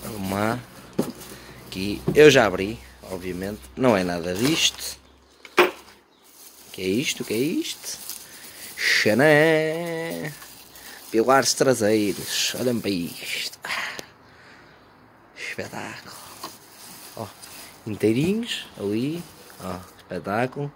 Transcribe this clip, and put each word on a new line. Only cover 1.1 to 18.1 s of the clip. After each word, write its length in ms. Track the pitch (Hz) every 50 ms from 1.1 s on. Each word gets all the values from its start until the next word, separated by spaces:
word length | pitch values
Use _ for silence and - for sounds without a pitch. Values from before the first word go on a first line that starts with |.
| - - - - - - - - - - - -
Aqui, 340 | - 92 95 104 104 - - - 151
eu 160 | 139 151 151
já 140 | 127 135 117
abri, 340 | 101 87 92 95 98 113 117 - - - - - -
obviamente. 500 | 92 90 87 92 90 87 92 98 107 107 - - -
Não 200 | - 127 131 113
é 80 | 98 92
nada 300 | 90 87 87 82 87 90
disto. 640 | 95 113 139 160 156 - - - - - - - - - - - _ _ _ _ _ - - - -
O 1120 | - - - - - - - - _ _ _ _ _ - - - - - - - - -
que 100 | - -
é 60 | 95 95
isto? 340 | 95 113 151 160 - -
O 40 | 120
que 80 | - 104
é 40 | 107
isto? 640 | 131 156 196 294 330 - - - - - - - - - - - - - - - - - - - - - - -
Xané! 1500 | - - - - - 117 104 110 139 156 151 147 156 160 160 156 156 160 156 165 170 170 165 165 165 165 170 165 165 151 147 - - - - - - - - - - - - - - -
Pilares 440 | - 110 110 110 131 135 123 - -
traseiros. 1000 | - 156 135 127 117 110 104 110 110 104 101 87 - - - - - - - - -
Olhem 200 | 117 123 123 113
para 100 | 95 98
isto. 680 | 101 87 85 80 - - - - - - - - - - -
Ah, 340 | - - - - - - - - - - - - - - - - - - - - - - - - - - - - - - - - - -
espetáculo. 800 | - - - - - 95 110 - 113 104 104 110 - - - - - - - - - - - - - - - - - - - - - - - -
Ó, 120 | - 113 104 - - - - - - - - - - - -
inteirinhos 800 | 104 98 - 104